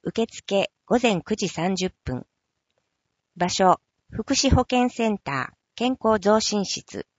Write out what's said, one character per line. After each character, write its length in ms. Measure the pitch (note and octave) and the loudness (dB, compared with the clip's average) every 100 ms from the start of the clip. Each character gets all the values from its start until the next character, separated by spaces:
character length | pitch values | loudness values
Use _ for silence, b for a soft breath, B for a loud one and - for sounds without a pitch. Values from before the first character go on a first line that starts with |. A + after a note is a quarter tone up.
受 220 | - G3 A#3 | -6 -4 -4
付 440 | - - G3 F3+ _ _ | -6 -2 0 0 _ _
午 140 | B3 | 2
前 200 | A#3+ F#3 | 2 0
九 140 | - G#3+ | -2 -4
時 120 | G3 | -4
三 280 | - F3 F#3 | -2 -2 -2
十 140 | F#3 _ | -4 _
分。 240 | - B2+ - _ _ _ _ _ _ _ _ _ _ - | -8 -8 -10 _ _ _ _ _ _ _ _ _ _ -4
場 100 | F3 | -4
所、 320 | - F#3+ E3+ _ _ _ | 2 4 4 _ _ _
福 220 | - - | -10 -2
祉 200 | C4+ C4+ | 0 4
保 120 | B3+ B3 | 2 4
健 240 | B3 B3 | 2 0
セ 180 | - A3+ | 0 -2
ン 100 | G3+ | -2
タ 360 | - C#3 - | -6 -6 -6
ー、 20 | _ _ - | _ _ -4
健 220 | A#3+ C4 | -4 0
康 200 | A3+ A3 | 0 2
増 220 | F#3 G#3+ | 4 2
進 240 | - G#3+ F#3 | 2 -2 -2
室。 420 | - - - - | -6 -8 -12 -12